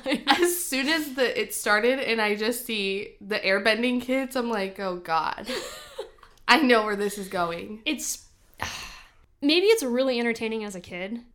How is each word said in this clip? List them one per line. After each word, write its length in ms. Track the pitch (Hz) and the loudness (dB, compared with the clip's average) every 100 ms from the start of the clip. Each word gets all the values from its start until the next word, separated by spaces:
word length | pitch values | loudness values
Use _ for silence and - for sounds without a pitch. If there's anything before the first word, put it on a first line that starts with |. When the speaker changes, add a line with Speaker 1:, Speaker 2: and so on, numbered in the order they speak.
| 269 | -4
Speaker 1:
<laughs> 180 | 285 - | -2 2
Speaker 2:
As 360 | 277 349 - | 2 2 0
soon 240 | - 262 269 | -2 0 2
as 260 | 320 302 262 | 0 -2 0
the, 260 | 240 - | 0 0
it 120 | 208 | -4
started 460 | - 226 208 233 269 | -4 0 2 4 2
and 220 | 262 226 | 0 2
I 140 | 214 208 | 2 2
just 300 | 220 240 - | 0 -2 -4
see 500 | 220 196 196 - - | -2 -2 -2 -6 -12
the 180 | 196 208 | -6 -2
airbending 640 | 185 196 220 214 247 247 | 2 2 4 2 2 0
kids, 360 | 247 262 262 254 | 0 0 0 -2
I'm 120 | 233 | -2
like, 300 | 220 190 190 | -2 -2 -4
"Oh, 160 | 196 180 | -6 -6
God." 480 | 175 160 156 - - 302 - - - - | -2 0 0 -4 -6 -8 -8 -14 -16 -14
Speaker 1:
<laughs> 480 | - - - _ - | -16 -18 -20 _ 4
Speaker 2:
I 140 | 247 | 6
know 240 | 262 233 214 | 8 6 4
where 100 | 202 | 0
this 220 | 202 202 | -2 -4
is 100 | 190 | -6
going. 540 | 190 170 170 202 214 302 | -2 -2 -4 -10 -8 -4
Speaker 1:
It's, 380 | 311 - - - _ _ - | -4 -4 -8 -12 _ _ -10
<sighs> 40 | - - - - - _ _ _ | -8 -8 -14 -18 -20 _ _ _
maybe 240 | 285 330 392 | 2 4 4
it's 180 | 453 | 4
really 360 | 262 240 262 240 | 2 0 0 0
entertaining 420 | 240 226 220 220 | 0 -2 -4 -4
as 120 | 208 185 | -6 -10
a 40 | |
kid, 400 | - 180 190 233 - | -10 -8 -8 -10 -14